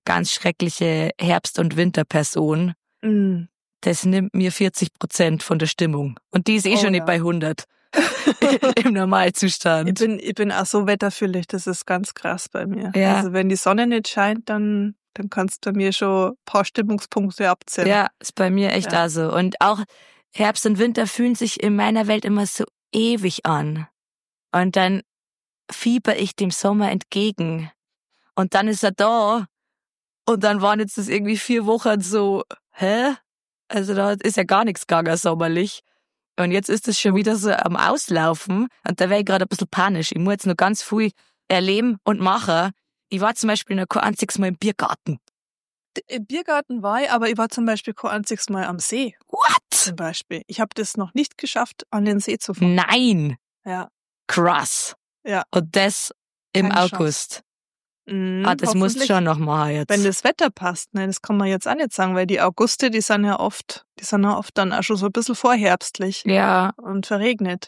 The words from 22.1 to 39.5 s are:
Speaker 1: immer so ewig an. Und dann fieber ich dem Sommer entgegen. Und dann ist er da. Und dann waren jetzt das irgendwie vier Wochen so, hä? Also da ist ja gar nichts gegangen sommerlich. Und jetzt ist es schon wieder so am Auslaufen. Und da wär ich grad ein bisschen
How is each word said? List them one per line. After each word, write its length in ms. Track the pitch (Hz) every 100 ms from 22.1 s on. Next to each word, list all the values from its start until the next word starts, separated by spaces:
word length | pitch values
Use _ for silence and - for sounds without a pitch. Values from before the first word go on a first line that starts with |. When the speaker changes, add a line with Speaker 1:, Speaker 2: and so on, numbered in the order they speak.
| 214
Speaker 1:
immer 220 | 202 208 202
so 160 | - - _ _
ewig 540 | 214 226 233 185 -
an. 420 | 165 151 151 156 160 _ _ _ _ _ _
Und 240 | 175 185
dann 260 | 190 185 190 - _ _ _ _ _ -
fieber 460 | - 233 240 220 214
ich 180 | 196
dem 160 | - 190
Sommer 400 | - 196 208 202
entgegen. 800 | 190 - 196 208 202 165 160 160 - _ _ _ _ _
Und 180 | - 190
dann 140 | 196 214
ist 160 | 208
er 80 | 208
da. 540 | 190 208 233 208 233 185 _ _ _ _ _ _ _
Und 180 | - 226
dann 180 | 208 208
waren 180 | 202 214
jetzt 180 | 208 -
das 100 | 196
irgendwie 300 | 208 202 214
vier 280 | - 233
Wochen 360 | 208 226 240 208
so, 420 | 180 214 202 196 - - _
hä? 420 | - 190 220 269 262 _ _ _ _ -
Also 240 | 220 196
da 160 | 196 202
ist 260 | 202 - 202
ja 60 |
gar 200 | 180 196
nichts 220 | 226 175 -
gegangen 300 | 165 165 165
sommerlich. 640 | 175 165 165 165 196 - _ _ _ _ _ -
Und 120 | 175
jetzt 180 | 196 -
ist 180 | 214 -
es 120 | 202
schon 160 | 214
wieder 200 | 190 214
so 160 | 220 208
am 240 | - 175
Auslaufen. 920 | 175 - 285 - 165 160 165 - 190 247 - -
Und 140 | 175
da 80 | 185
wär 100 | 208
ich 60 |
grad 160 | 196 190
ein 60 |
bisschen 200 | 185